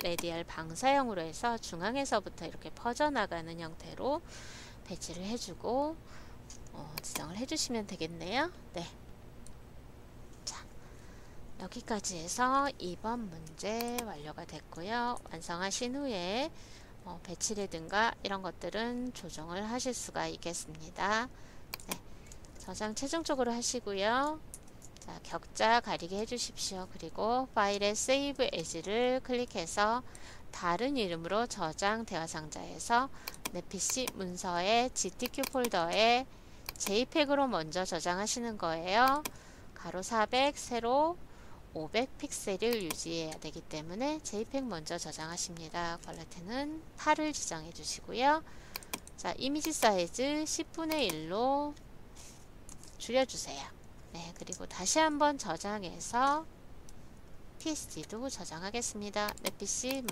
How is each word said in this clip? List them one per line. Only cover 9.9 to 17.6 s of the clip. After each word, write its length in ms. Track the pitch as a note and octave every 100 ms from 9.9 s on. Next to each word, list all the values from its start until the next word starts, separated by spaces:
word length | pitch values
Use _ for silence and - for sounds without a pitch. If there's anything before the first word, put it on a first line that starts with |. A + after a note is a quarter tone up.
| - - - - -
자, 220 | - - - - - - - - - - - -
여기까지 560 | F#3 A#3+ - G#3+ - F3
해서 500 | E3 - B3+ C4+ C#4 -
이 180 | F3+ F3
번 320 | A3 A#3+ G#3
문제 680 | E3 D#3+ D#3+ F#3+ A3+ A#3+ A#3+
완료가 400 | A3+ D3+ D3+ D#3
됐고요. 760 | E3+ D3+ - - F3+ A#3+ A#3+ A#3+ -
완성하신 640 | E3 - E3+ F#3+ F#3+ B3 C4+
후에, 560 | C#4 G3 F3 A3 D#4 - - - - - F#3
어, 140 | F3
배치라든가 880 | - E3+ - G#3